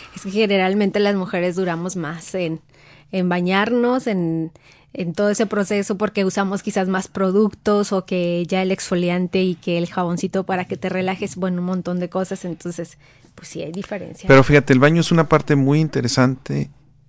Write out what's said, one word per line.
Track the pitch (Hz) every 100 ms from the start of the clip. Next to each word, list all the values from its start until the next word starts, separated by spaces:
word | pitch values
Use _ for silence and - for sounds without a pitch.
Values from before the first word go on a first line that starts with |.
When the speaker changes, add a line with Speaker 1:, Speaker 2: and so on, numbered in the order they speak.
| - -
Speaker 1:
Es |
que | 196
generalmente | 196 214 196 185 202 202 208
las | 202
mujeres | 202 180 180 180
duramos | 175 185 165 180 185
más | 151 165 -
en, | 185 175 160 - _ - - _
en | 190 180
bañarnos, | 175 175 190 220 247 240 254 247
en, | 196 170 165 160 - - - _
en | - 175
todo | 160 208
ese | 202
proceso, | 220 208 196 208 196 190
porque | 214 208
usamos | 190 202 196 196
quizás | - 202 190
más | 185 185
productos, | - 190 190 214 - - 208 202
o | 190 180
que | 185 175 175 175
ya | 185
el | 190
exfoliante | 190 - 180 175 175 180 190
y | 185 170
que | - 170
el | 170
jaboncito | - 175 175 185 190
para | 190 185
que | 180 180
te | 185
relajes, | 185 185 190 202 -
bueno, | 185 180
un | 175
montón | 185 175 180
de | 175
cosas, | 185 185 190 180
entonces, | 165 175 170 165 - - - -
pues | - -
sí | 147
hay | 143
diferencia. | 175 190 208 - - -
Speaker 2:
Pero | 135
fíjate, | 131 147 -
el | 131
baño | 143 165
es | 156
una | 170 156
parte | 156 - 143
muy | 135 147
interesante, | 156 135 120 127 127 131 - 143 139 - _ _